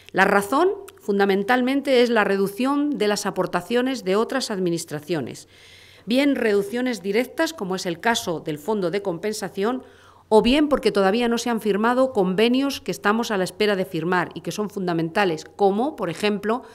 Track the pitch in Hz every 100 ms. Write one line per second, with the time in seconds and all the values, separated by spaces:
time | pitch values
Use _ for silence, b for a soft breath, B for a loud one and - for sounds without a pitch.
0 | B 180 190 196 202 277 370 415 - -
1 | - 202 202 196 202 254 247 277 277 254
2 | 240 226 196 196 196 196 262 285 294 220
3 | 208 208 196 185 175 180 - 240 254 254
4 | 185 202 226 269 - 196 180 170 - 147
5 | 147 165 113 135 - B B B B B
6 | B 254 285 254 226 202 202 240 254 214
7 | 190 208 254 - 320 - 190 185 180 165
8 | 233 233 190 156 156 151 - 214 175 196
9 | 196 165 214 214 185 - 208 254 - B
10 | B B B 214 214 285 294 269 214 208
11 | 190 233 233 226 240 226 214 196 226 247
12 | 262 226 185 185 233 254 277 269 - 170
13 | 208 220 233 202 180 - 214 190 185 160
14 | 165 180 - - - - 202 202 180 165
15 | 165 208 196 160 - - 196 208 277 302
16 | 175 160 208 202 208 247 -